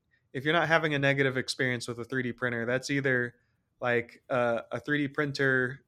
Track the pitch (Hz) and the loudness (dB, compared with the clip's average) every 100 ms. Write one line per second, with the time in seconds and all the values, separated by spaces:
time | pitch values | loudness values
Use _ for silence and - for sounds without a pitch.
0 | _ _ _ 139 147 170 156 165 156 143 | _ _ _ -6 0 2 4 4 4 2
1 | 139 139 135 127 120 - 127 120 - 117 | 2 4 2 0 -4 -2 -2 -2 -6 -10
2 | 113 131 123 - 123 117 117 127 - 139 | -6 -4 -4 -4 -4 -2 -2 -2 0 0
3 | 135 123 120 - _ _ _ - 123 120 | 2 2 0 -8 _ _ _ -6 0 0
4 | 117 - - 127 120 117 - 123 - 147 | -2 -10 -4 0 2 0 -4 -8 -2 -2
5 | 139 147 147 139 135 131 123 139 | -2 -2 -4 0 2 2 0 -6